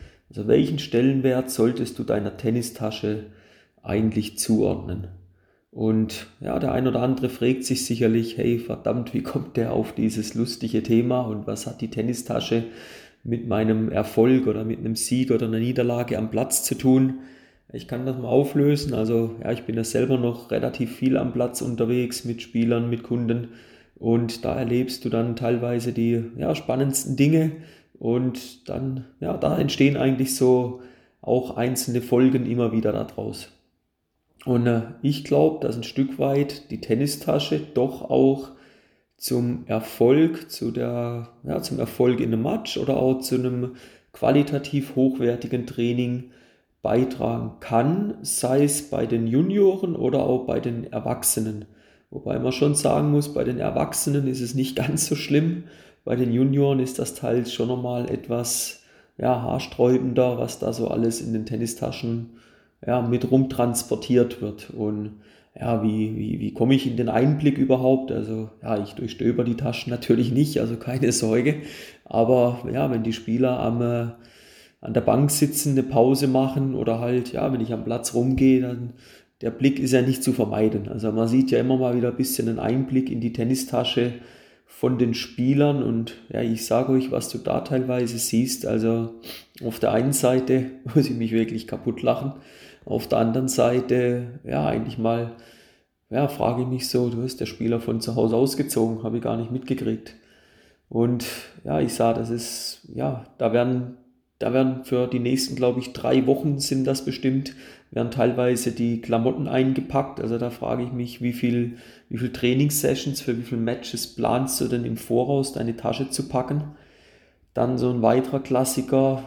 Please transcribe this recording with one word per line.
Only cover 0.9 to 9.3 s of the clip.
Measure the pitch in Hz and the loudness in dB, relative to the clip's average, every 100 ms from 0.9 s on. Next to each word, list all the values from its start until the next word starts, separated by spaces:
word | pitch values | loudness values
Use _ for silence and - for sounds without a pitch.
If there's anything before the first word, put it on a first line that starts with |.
| 117 131 135 131 127 131 | 2 4 4 2 2 0
solltest | - 117 127 117 - | 2 2 2 -4 -4
du | |
deiner | 113 107 101 - | -2 -2 -2 -4
Tennistasche | 113 120 117 - 110 - 107 107 107 - - _ _ _ | -2 0 -2 -4 -6 -4 -4 -4 -8 -18 -20 _ _ _
eigentlich | - 101 110 110 107 - | -4 0 2 0 -2 -4
zuordnen? | - 110 104 90 92 92 92 - - _ _ _ _ | 2 2 2 0 -4 -8 -10 -14 -20 _ _ _ _
Und | - 110 110 110 - - - | -2 0 2 0 -4 -14 -12
ja, | - 127 | -6 -2
der | 131 | 0
ein | 123 131 | 0 0
oder | 120 | 2
andere | 123 131 127 | 0 0 -2
fragt | - 120 131 | 0 0 0
sich | - 127 | -2 -4
sicherlich, | - 117 113 117 113 - | -2 0 2 2 0 -2
„Hey, | 117 117 | 0 0
verdammt, | - 117 - 123 117 | -4 -6 -2 -2 -2
wie | 117 | -4
kommt | - | -4